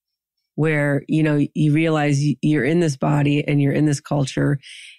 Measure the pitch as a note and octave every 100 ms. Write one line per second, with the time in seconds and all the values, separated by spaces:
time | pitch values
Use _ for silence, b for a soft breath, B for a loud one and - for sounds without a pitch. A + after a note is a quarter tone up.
0 | _ _ _ _ _ - D#3 D3+ C#3+ C#3
1 | - D#3 D#3 D3 D3 E3+ D3+ D3 E3 D#3
2 | D3 C#3 D3 - D3+ D3+ B2 E3+ E3 C3+
3 | D3+ D3 C#3+ D3 D3 C#3+ C#3 C3+ D3+ C#3+
4 | - D3 C3+ - C#3+ C#3+ B B B